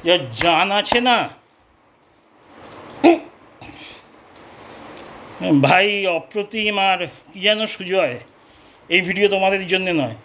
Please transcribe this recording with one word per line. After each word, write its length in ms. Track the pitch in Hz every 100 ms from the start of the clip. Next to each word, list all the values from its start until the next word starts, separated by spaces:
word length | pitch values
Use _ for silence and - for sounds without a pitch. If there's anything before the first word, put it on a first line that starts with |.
যা 120 | 165 175 131 113
জান 280 | 170 160 196
আছে 280 | 202 202 240 247
না। 80 | 233 127 - _ _ _ _ _ _ _ _ _ _ _ - - - - - 330 330 - - - - - - - - - - - - - - - - - - - - - - 185 147 135
ভাই 220 | 180 202 202 190 165
অপ্রতিম 560 | - 208 202 220 214 202 196
আর 100 | 185 165 - -
কি 80 | 196 196
যেন 140 | 214 220
সুজয়, 480 | - 180 190 151 123 - _ - - - - -
এই 120 | 175
ভিডিও 260 | 175 185 202
তোমাদের 340 | 196 190 196 185
জন্য 200 | 185 185 165
নয় 160 | 123 110